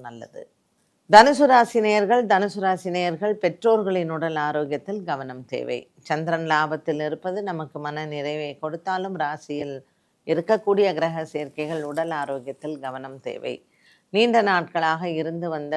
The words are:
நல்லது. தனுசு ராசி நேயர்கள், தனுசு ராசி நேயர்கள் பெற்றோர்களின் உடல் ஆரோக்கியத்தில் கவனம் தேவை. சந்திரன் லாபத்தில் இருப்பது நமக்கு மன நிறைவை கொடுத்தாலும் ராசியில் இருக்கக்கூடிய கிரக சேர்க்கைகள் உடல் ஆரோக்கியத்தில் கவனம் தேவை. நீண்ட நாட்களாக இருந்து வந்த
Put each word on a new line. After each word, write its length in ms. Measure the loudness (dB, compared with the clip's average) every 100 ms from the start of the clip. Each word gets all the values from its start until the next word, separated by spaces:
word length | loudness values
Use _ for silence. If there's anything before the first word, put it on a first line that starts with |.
| -16
நல்லது. 360 | -16 -18 -18 -20 _ _ _ _ _ 8
தனுசு 320 | 10 10 8 6
ராசி 280 | 6 6 2 4
நேயர்கள், 380 | 4 4 2 4
தனுசு 280 | 2 2 0 0
ராசி 240 | 0 -2 -2
நேயர்கள் 380 | -2 0 -2 0
பெற்றோர்களின் 720 | -2 2 4 4 2 0 -2 -2
உடல் 240 | -4 -2 -2
ஆரோக்கியத்தில் 540 | -2 -2 -4 -6 -8 -6
கவனம் 340 | -6 -6 -12 -8
தேவை. 280 | -6 -4 -6 -8 _ -4
சந்திரன் 400 | -4 -2 -2 2
லாபத்தில் 500 | 0 0 -4 -4 -4 -4
இருப்பது 340 | -6 -6 -6 -6
நமக்கு 280 | -8 -8 -10 -10
மன 180 | -8 -8
நிறைவை 380 | -6 -6 -6 -8 -8
கொடுத்தாலும் 540 | -8 -8 -4 -4 -4 -4
ராசியில் 520 | -4 -6 -8 -8 -6 -10 _ _ _ _ -4
இருக்கக்கூடிய 540 | -2 0 0 2 2 2 2
கிரக 280 | -2 -4 -8
சேர்க்கைகள் 520 | -8 -8 -8 -6 -6 -6
உடல் 220 | -4 -4 -4
ஆரோக்கியத்தில் 560 | -6 -6 -8 -10 -10 -10 -10
கவனம் 340 | -10 -14 -12 -12
தேவை. 280 | -8 -8 -10 _ _ _ _ _ 0
நீண்ட 240 | 2 4 2
நாட்களாக 540 | 0 0 -2 0 0 -2 -4
இருந்து 280 | -4 -4 -6
வந்த 220 | -6 -4